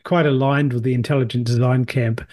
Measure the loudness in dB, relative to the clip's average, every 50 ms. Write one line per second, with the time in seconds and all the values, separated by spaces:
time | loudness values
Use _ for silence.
0 | -6 0 2 2 4 4 2 2 2 2 2 2 0 0 -2 -2 -2 0 0 0
1 | 0 0 0 0 0 0 -2 -4 -2 0 0 0 2 2 2 0 0 0 -2 -2
2 | -2 -2 -2 -4 -8 -14